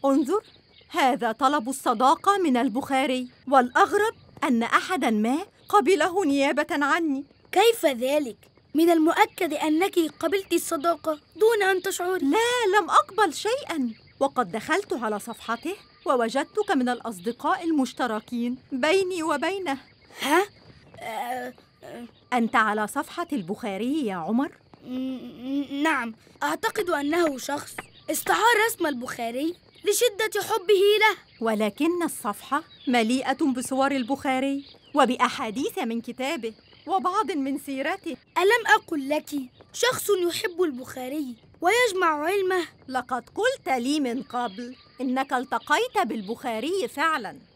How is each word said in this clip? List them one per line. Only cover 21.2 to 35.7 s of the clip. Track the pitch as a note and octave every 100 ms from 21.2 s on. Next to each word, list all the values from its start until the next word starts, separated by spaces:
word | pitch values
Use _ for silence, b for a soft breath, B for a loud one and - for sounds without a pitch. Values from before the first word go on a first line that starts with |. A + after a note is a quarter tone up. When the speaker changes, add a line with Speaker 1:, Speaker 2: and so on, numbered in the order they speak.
| A#3+ B3+ B3 B3 _ _
Speaker 2:
آه. | - - A#3+ _ _
Speaker 1:
أنت | B3 A3+ A#3
على | A3 G#3 G#3+
صفحة | C#4 D#4 - E4+
البخاري | C#4+ E3 G#3 A3+ F#3+ A#3+ D#4 A#3
يا | F#3
عمر؟ | D#3+ A3+ D#4 - _ -
Speaker 2:
م-، | -
م-، | B3+ C4 C4 A#3 A3+ B3 C#4 C4+ C#4
نعم، | D#4 C#4+ A#3 A3 b b
أعتقد | D4 E4 A4+ A4+ F4+
أنه | D4+ C#4+ E4 E4 C4
شخص | - C#4+ - - - - -
استعار | D#4 - E4+ G#4+ A#4 A4
اسم | A4+ E4
البخاري | B3+ B3 - A#3 A#3+ D#4+ F4 _ _ F#4+
لشدة | G4+ A#4+ G4+ A4 G#4
حبه | F#4 G#4+ F4+ G4+ G4+ G#4+
له. | G#4+ G4+ - -
Speaker 1:
ولكن | A3+ G#3+ G#3+ - D#4 F4
الصفحة | E4 - A3+ G#3 - C#4+ - - -
مليئة | B3 A3 B3+ - C4+ D#4+
بصور | B3+ B3 C4 C4+
البخاري | C#4 A3 C#4 D4 C4 C4+ C#4 - - _
وبأحاديث | C#4+ B3+ A#3+ B3 - A#3+ G#3+ D#4+